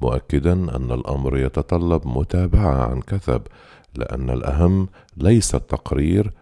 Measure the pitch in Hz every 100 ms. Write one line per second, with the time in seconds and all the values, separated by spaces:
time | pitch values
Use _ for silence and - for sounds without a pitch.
0 | 64 64 - 73 76 90 87 62 64 62
1 | - 69 67 67 65 - 73 87 85 82
2 | 67 62 85 90 90 85 98 67 60 62
3 | - 98 - 58 - - - - _ -
4 | 58 62 64 62 57 71 87 95 92 -
5 | _ - 90 117 - 67 - 65 - -
6 | 73 92 104 -